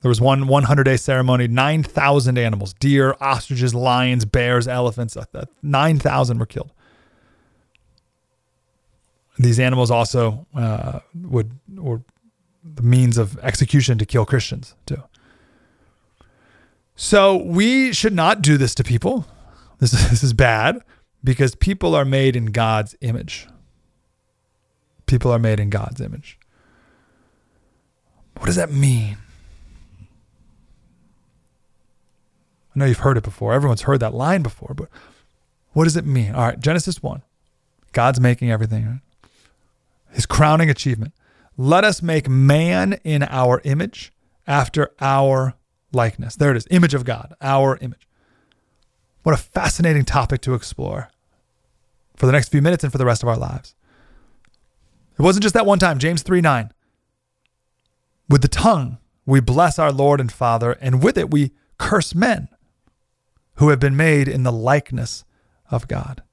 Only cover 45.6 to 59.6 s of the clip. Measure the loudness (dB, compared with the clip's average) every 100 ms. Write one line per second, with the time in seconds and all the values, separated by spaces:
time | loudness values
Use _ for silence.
45.6 | _ _ _ -2 -2 -2 -12 0 0 0
46.6 | 2 2 2 0 -4 -8 -10 -12 -2 2
47.6 | 2 0 -8 -14 _ _ _ _ _ _
48.6 | _ _ _ _ _ _ -2 -2 -2 -4
49.6 | -4 0 2 2 0 0 0 -4 -4 -6
50.6 | -6 -12 -10 -10 -12 _ _ _ _ _
51.6 | _ _ _ _ _ _ 2 2 0 0
52.6 | 2 0 -2 -2 0 0 -2 -4 -6 -10
53.6 | -16 _ _ _ _ -20 _ _ _ _
54.6 | _ _ _ _ _ _ 2 4 2 2
55.6 | 2 2 2 0 -2 -2 0 2 2 0
56.6 | -4 _ _ _ _ _ _ _ _ _
57.6 | _ _ _ _ _ _ _ 0 0 0
58.6 | 0 0 -2 -10 _ _ 0 2 2 2